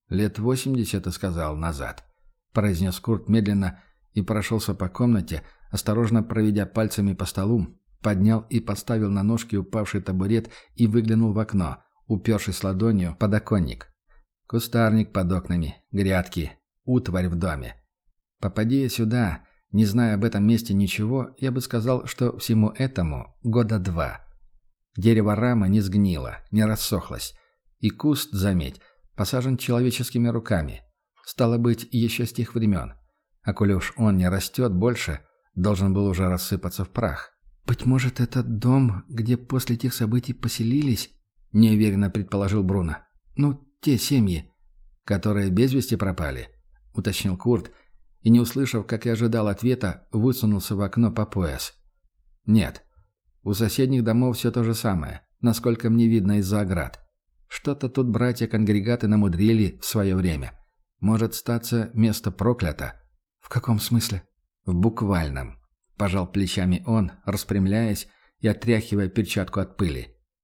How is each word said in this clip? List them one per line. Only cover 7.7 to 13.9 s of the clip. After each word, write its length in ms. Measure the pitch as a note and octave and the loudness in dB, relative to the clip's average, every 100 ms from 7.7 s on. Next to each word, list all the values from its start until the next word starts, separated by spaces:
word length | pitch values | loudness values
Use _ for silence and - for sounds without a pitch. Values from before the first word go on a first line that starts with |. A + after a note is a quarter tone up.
| - _ _ | -8 _ _
поднял 460 | G#2+ F#2+ G#2 A2 A2 | -2 4 4 4 0
и 100 | A#2 | -4
поставил 500 | A2+ G2 - A2+ G#2 | -2 -6 -2 0 0
на 120 | G2+ | 2
ножки 340 | G2+ A2+ - G2+ | 2 0 -2 -4
упавший 440 | F#2 A2 G2+ G2+ | -2 -4 -2 -4
табурет 500 | F#2 F#2 F#2+ A2+ A2+ - _ | -2 -2 2 0 0 -12 _
и 120 | - A2+ | 0 2
выглянул 460 | A#2 A2 A2 A2 | 4 2 2 2
в 60 | G#2 | 0
окно, 440 | G#2+ G2 D#2+ B1+ _ _ - | 0 -2 -2 -6 _ _ -6
упёршись 560 | G#2+ A2+ G#2 - F2+ | -2 0 0 -2 -4
ладонью 500 | G2 F#2+ A2+ G#2 F2 | -4 0 2 2 0
в 60 | - | -2
подоконник. 720 | G#2+ G#2+ - G#2 C#2 - - | 0 0 0 0 0 -4 -14